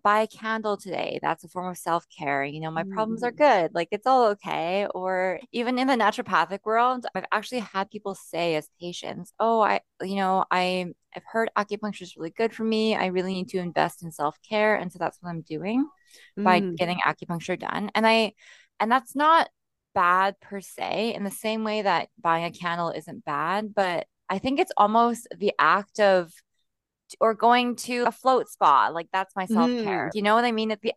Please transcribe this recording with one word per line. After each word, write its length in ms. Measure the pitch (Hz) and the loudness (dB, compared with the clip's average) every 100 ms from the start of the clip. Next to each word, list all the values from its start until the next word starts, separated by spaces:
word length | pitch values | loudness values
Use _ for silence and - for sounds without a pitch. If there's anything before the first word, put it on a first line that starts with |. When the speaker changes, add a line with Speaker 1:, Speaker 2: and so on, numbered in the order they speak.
Speaker 1:
buy 180 | 202 214 | 2 2
a 40 | 220 | 2
candle 500 | - 220 220 214 202 | -4 -6 -4 -2 -4
today, 400 | 190 165 - - | -4 -6 -4 -4
that's 220 | 147 165 | -4 -4
a 40 | 170 | -8
form 180 | 180 180 | -10 -8
of 100 | 175 | -8
self-care. 640 | - 170 - - 147 143 | -2 -2 -4 -8 -2 -2
You 160 | 139 151 | -2 -6
know, 100 | 160 | -6
my 140 | 160 | -6
problems 380 | 196 196 220 226 | -6 -4 -4 -4
are 100 | 240 | -6
Speaker 2:
Mm. 40 | 233 | 2
Speaker 1:
good. 360 | 294 208 160 | 4 6 2
Like, 140 | 170 170 | -2 -4
it's 140 | 208 254 | -2 2
all 220 | 262 233 | 4 4
okay." 580 | 202 180 151 165 190 202 | 0 -4 -4 -2 -2 -4
Or 460 | 185 185 185 185 175 247 | -4 -2 0 -2 -4 -8
even 260 | 233 240 254 | -4 -2 0
in 80 | 262 | 2
the 60 | |
naturopathic 680 | 254 208 214 214 175 165 196 | 4 2 2 -2 0 0 -4
world, 420 | 214 226 247 254 233 | -2 2 2 0 -6
I've 120 | - - | -8 -4
actually 280 | 214 208 254 | -4 -4 -8
had 300 | 196 196 196 | -6 -6 -6
people 240 | 208 202 | -8 -10
say 400 | 190 - 165 170 156 | -10 -8 -4 0 -2
as 120 | - _ | -4 _
patients, 520 | 175 175 151 - 175 _ | -12 -10 -10 -12 -14 _
"Oh, 220 | 226 226 | 0 4
I, 200 | 208 202 - _ | 2 2 -4 _
you 140 | 185 196 | -6 -2
know, 280 | 185 190 - | 0 0 0
I, 360 | 180 180 185 180 - _ | 0 0 -2 -6 -10 _
I've 100 | 180 - | -18 -6
heard 240 | 226 226 - | -4 -2 -2
acupuncture 460 | 202 208 208 202 | -4 -6 -8 -10
is 140 | 175 - | -16 -12
really 140 | 160 | -12
good 240 | - 226 | -2 -4
for 100 | 226 | -2
me. 300 | 220 220 220 208 | -2 0 0 0
I 100 | 185 | 0
really 260 | 185 185 | -2 -2
need 140 | 190 185 | -4 -4
to 80 | 185 | -4
invest 440 | 175 156 160 - | -2 0 -2 -2
in 80 | 170 | -14
self-care. 640 | 156 147 - _ 214 214 208 | -4 -4 -6 _ 0 2 0
And 140 | 175 | -4
so 60 | 175 | -6
that's 200 | 165 - | -6 -6
what 80 | 175 | -10
I'm 120 | 165 | -10
doing 440 | 160 156 180 240 302 _ _ - - - | -8 -8 -2 -2 -2 _ _ -20 -16 -4
by 240 | 202 180 | 0 2
Speaker 2:
Mm. 160 | 190 170 | 0 -4
Speaker 1:
getting 220 | 170 180 139 | -4 -2 -4
acupuncture 520 | 156 - 170 - 180 | -4 -8 -10 -6 -6
done." 320 | - 170 208 | -4 -6 -4
And 120 | - 226 | 0 2
I, 260 | 226 214 - - - _ _ | 2 0 -6 -20 -20 _ _
and 100 | 214 | 0
that's 220 | 254 247 | 0 0
not 340 | 269 302 330 - _ _ _ _ | 0 4 4 2 _ _ _ _
bad 440 | 196 175 185 196 190 | 0 4 4 2 -2
per 200 | - 202 | -14 -14
se, 540 | 185 - - - 226 | -14 -10 -6 -4 -4
in 100 | - | -4
the 60 | 202 | -8
same 340 | - 220 220 | -6 -6 -4
way 160 | 220 214 | -4 -2
that 300 | 196 170 - _ | 0 0 -2 _
buying 240 | 170 165 | -2 0
a 60 | 170 | -2
candle 400 | - 175 170 170 | -6 -6 -4 -4
isn't 340 | - 175 156 | -6 -12 -14
bad, 500 | - 143 156 196 214 | -8 -4 -2 -2 -2
but 320 | 208 190 165 - _ - | -2 0 -2 -6 _ -8
I 100 | 190 | -4
think 220 | 254 285 | -2 0
it's 120 | 381 - | 0 2
almost 500 | 208 226 233 233 - | 4 4 2 0 -10
the 200 | - 202 - | -4 -2 2
act 420 | 156 185 202 - | 4 4 0 2
of, 300 | 202 185 170 - _ _ _ _ _ _ _ - | 4 4 2 -12 _ _ _ _ _ _ _ 0
or 140 | 226 | 0
going 440 | 214 233 247 247 233 | 4 4 6 2 -4
to 260 | - 247 | -6 -2
a 100 | 240 | -2
float 340 | - 254 254 - | 0 2 2 0
spa, 380 | - 170 139 107 | 2 6 6 4
like, 200 | 165 165 | 0 -4
that's 240 | 190 190 | -4 -4
my 120 | 202 185 | -6 -2
self-care. 640 | 220 247 247 208 - 113 | 2 2 0 -2 -2 -4
Speaker 2:
Mm. 20 | |
Speaker 1:
You 60 | 208 | -2
know 140 | 208 | 2
what 100 | 220 | 4
I 80 | 240 | 4
mean? 180 | 220 220 | 0 -2
It's 120 | 214 | -4
the 100 | - | -6